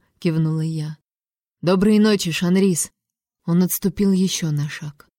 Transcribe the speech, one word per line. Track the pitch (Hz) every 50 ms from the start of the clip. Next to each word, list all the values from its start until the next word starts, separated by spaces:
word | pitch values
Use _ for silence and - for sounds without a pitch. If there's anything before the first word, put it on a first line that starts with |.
| _ _ _ _
кивнула | - 175 160 160 160 156 160 160
я. | 156 160 160 156 151 151 151 _ _ _ _ _ _ _ _ _ _ _ _ _ -
"Доброй | 170 190 185 202 214 214 214
ночи, | 214 214 208 190 - 175
Шанрис". | 151 - 175 175 180 190 196 196 175 - - - _ _ _ _ _ _ _ _ _ _ _
Он | 170 170 175 185
отступил | 175 - - - 190 - - 202 196 190
ещё | 185 190 180 - - 175 156
на | 151 147 147 151
шаг. | - - 160 147 - _ - _ _